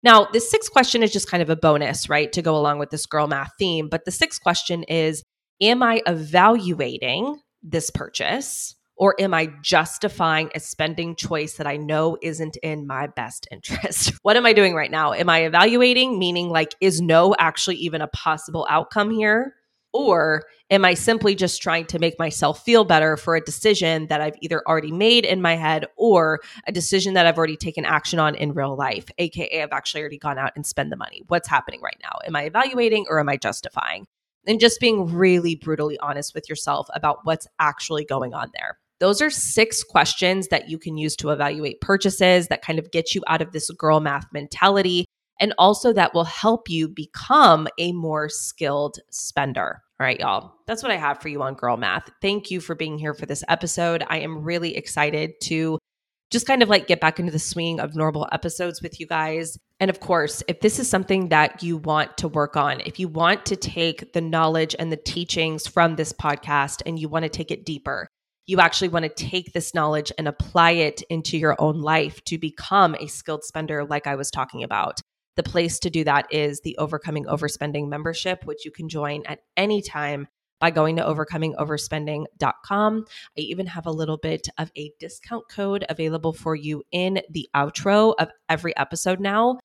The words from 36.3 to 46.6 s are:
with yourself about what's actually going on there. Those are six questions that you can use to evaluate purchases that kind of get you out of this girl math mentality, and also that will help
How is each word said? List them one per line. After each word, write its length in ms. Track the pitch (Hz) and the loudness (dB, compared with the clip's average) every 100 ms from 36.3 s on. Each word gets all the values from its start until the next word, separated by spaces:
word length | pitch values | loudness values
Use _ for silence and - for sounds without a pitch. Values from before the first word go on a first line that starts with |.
with 160 | - - | -10 -10
yourself 380 | 151 - 143 - | -8 -2 -2 -4
about 240 | - 151 143 | -2 -2 -2
what's 240 | 160 160 - - | -2 -4 -4 -2
actually 460 | 156 143 - 151 | -2 -2 -6 -6
going 300 | 147 135 127 | -2 -4 -4
on 180 | 151 - | -6 -10
there. 240 | - - - _ _ | -8 -10 -12 _ _
Those 200 | 185 202 | 2 4
are 80 | 302 | 2
six 540 | 285 - - 220 - | 0 -2 2 0 0
questions 640 | - 170 151 - 180 190 185 | 0 2 2 2 0 0 0
that 220 | 165 - | -2 -2
you 80 | 160 | -10
can 180 | 175 156 | -8 -4
use 200 | 151 - | -4 -4
to 140 | 151 | -2
evaluate 500 | 147 143 151 151 - | 0 -2 -2 -6 -8
purchases 680 | - 196 196 185 185 180 175 | 0 2 2 4 6 6 4
that 160 | - | -4
kind 160 | - 160 | -2 -6
of 140 | 165 | -2
get 200 | 165 165 | -4 -2
you 100 | 196 - | -4 -2
out 160 | 165 | -2
of 80 | 165 | -2
this 180 | 156 - | -6 -8
girl 260 | 175 156 156 | -2 4 4
math 260 | 151 143 - | 2 -4 -6
mentality, 720 | 147 143 - 190 196 185 175 180 _ _ _ | -12 -10 2 4 4 2 0 -2 _ _ _
and 120 | 214 - | -2 6
also 340 | 185 208 247 | 4 6 2
that 220 | 208 170 | 4 2
will 100 | 165 | 2
help 460 | 165 - 214 226 | -2 0 0 0